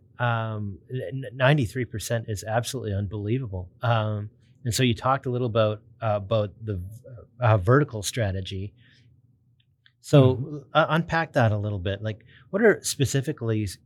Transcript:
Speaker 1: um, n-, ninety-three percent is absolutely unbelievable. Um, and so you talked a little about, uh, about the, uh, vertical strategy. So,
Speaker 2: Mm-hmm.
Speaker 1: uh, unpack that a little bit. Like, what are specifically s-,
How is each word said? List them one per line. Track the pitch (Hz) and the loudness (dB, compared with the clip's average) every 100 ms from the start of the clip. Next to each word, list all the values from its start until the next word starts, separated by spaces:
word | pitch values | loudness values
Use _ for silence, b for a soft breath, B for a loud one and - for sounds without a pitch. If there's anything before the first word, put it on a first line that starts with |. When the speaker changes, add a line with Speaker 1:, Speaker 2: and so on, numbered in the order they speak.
| _ - | _ -4
Speaker 1:
um, | 120 117 110 107 101 95 _ | -2 -2 -4 -6 -8 -10 _
n-, | 127 90 131 135 | -10 -8 -8 -10
ninety-three | 127 131 151 120 131 120 | 2 4 4 2 -4 -6
percent | 107 - 117 113 | -8 -4 -6 -4
is | 104 | -8
absolutely | 110 110 120 131 107 | -2 -2 -2 -6 -4
unbelievable. | 98 101 107 101 123 120 95 90 _ | -4 -4 -4 -2 -2 -2 -8 -10 _
Um, | 120 113 107 107 104 - b _ 120 | 0 0 0 -4 -8 -14 b _ -4
and | |
so | 110 | 2
you | 127 113 | 2 2
talked | 127 135 131 | 0 0 0
a | |
little | 123 123 | -2 0
about, | 110 107 107 _ - | 2 2 0 _ -6
uh, | 113 104 | -2 -2
about | 98 113 104 - | 0 0 0 -6
the, | 113 95 95 107 - 120 - _ | -8 -6 -8 -16 -20 -20 -20 _
uh, | 123 107 | 4 4
vertical | 90 135 147 110 | 6 4 4 -4
strategy. | 98 - 101 95 92 95 104 - b b b _ _ _ _ _ _ _ _ _ | -6 -2 -2 -4 -6 -8 -10 -14 b b b _ _ _ _ _ _ _ _ _
So, | - 147 127 123 | 4 8 8 4
Speaker 2:
Mm-hmm. | 151 147 - | -6 -10 0
Speaker 1:
uh, | 151 143 | 2 4
unpack | 156 170 165 160 | 2 0 -2 0
that | 143 113 | 2 2
a | 104 | 2
little | 104 104 | -4 -4
bit. | 92 98 | -4 -4
Like, | 107 110 - b b | -6 -8 -14 b b
what | 196 | 2
are | 226 156 | 4 4
specifically | - - 135 139 131 139 117 110 | -2 -2 0 0 -4 -6 -4 -4
s-, | 101 - | -4 -10